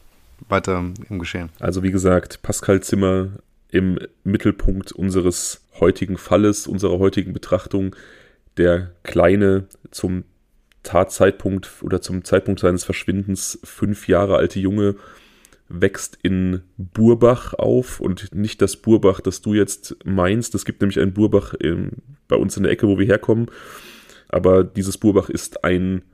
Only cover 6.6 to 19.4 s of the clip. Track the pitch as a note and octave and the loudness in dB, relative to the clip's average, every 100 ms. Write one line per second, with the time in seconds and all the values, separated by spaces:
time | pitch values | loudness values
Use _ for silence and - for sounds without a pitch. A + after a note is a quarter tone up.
6.6 | - F#2+ G2 F2+ G2 G2+ F#2 F#2 - F#2 | -6 -4 -2 0 0 0 -4 -8 -4 -4
7.6 | - G2 F#2+ - - - _ _ _ - | -2 -4 -4 -8 -20 -20 _ _ _ 0
8.6 | F2 F2 F2+ - - E2 F2 G2+ G2 F#2+ | 2 2 -2 -14 -4 2 4 4 4 2
9.6 | F#2+ - - - F#2 F#2 - _ _ _ | -2 -14 -20 -6 -4 -4 -8 _ _ _
10.6 | _ _ - F2 F#2+ - G2 - F#2+ F#2+ | _ _ 0 2 2 4 2 2 -2 -4
11.6 | - - - F#2 - F#2 - F#2+ - F#2+ | -6 -12 -4 -4 -4 -8 0 0 0 0
12.6 | F2+ F2+ - - - F#2+ G2 F#2+ - - | 0 0 -4 -6 -4 -4 -2 -4 -6 -12
13.6 | - - G2+ G2+ - G2 G2 F#2 F2+ G2 | -18 -6 -4 -4 0 2 4 2 2 0
14.6 | F#2+ G#2 G2+ G2+ - - _ _ _ _ | -2 2 0 -2 -10 -20 _ _ _ _
15.6 | - F2 F#2+ - - - F#2 F#2 F#2 F2+ | -16 -2 -2 -2 -14 -4 -2 0 0 -4
16.6 | - - F#2 - A2+ A#2 A#2+ B2 - - | -8 -14 -8 2 4 6 4 4 -4 -4
17.6 | A2+ B2 - - F#2+ F2+ G2+ - G#2+ - | 0 0 -2 -6 -6 -6 -8 -6 -6 0
18.6 | G2 - G#2+ A2 G2 F#2+ F#2+ - | -2 0 4 6 6 2 -2 -4